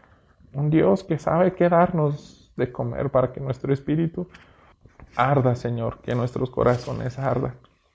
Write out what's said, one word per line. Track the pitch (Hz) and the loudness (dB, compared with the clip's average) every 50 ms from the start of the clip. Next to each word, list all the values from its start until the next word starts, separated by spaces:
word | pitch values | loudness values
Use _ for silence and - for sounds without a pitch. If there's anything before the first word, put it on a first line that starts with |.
| _ _ _ _ _ _ _ _ _ - - | _ _ _ _ _ _ _ _ _ -12 -6
un | 139 147 151 | -4 -2 2
Dios | 160 160 160 185 196 190 - | 4 4 4 4 4 2 0
que | - 160 139 | -4 -6 -4
sabe | - 160 156 170 185 185 185 | -2 -2 2 2 2 2 2
qué | - 175 170 | 2 2 4
darnos | 175 170 175 175 170 160 151 143 147 147 - - - _ - _ - | 4 4 4 4 2 0 0 0 -2 -4 -10 -18 -20 _ -20 _ -6
de | - 123 123 | -4 -4 -4
comer | - - 123 120 123 135 139 135 | -4 -6 -6 -6 -4 -4 -4 0
para | - 127 127 127 | 2 2 2 2
que | - - | -2 -6
nuestro | 139 135 123 - - 139 135 | -6 -6 -6 -6 -2 -2 -2
espíritu | 135 - 147 151 160 165 165 165 180 180 - - - - - - _ _ _ _ _ _ - _ _ - - - | -2 -2 -2 -2 0 0 -2 -4 -6 -10 -10 -12 -20 -20 -20 -20 _ _ _ _ _ _ -20 _ _ -20 -10 -2
arda, | - 123 135 143 139 123 127 120 | 0 2 4 4 4 4 2 0
Señor, | 123 - 120 120 117 113 117 - - | 0 -4 -6 -4 -4 -4 -6 -6 -8
que | - - 120 | -6 -4 -2
nuestros | 123 120 120 - - 127 123 | -2 -2 -2 -4 -4 -6 -4
corazones | - 123 113 123 123 123 - 139 123 113 117 127 - 135 | -2 2 2 2 2 2 -2 -8 -8 -6 -8 -8 -8 -4
ardan. | 135 131 123 123 131 127 123 - _ _ _ _ _ _ _ | -4 -2 -2 -2 -2 -6 -8 -10 _ _ _ _ _ _ _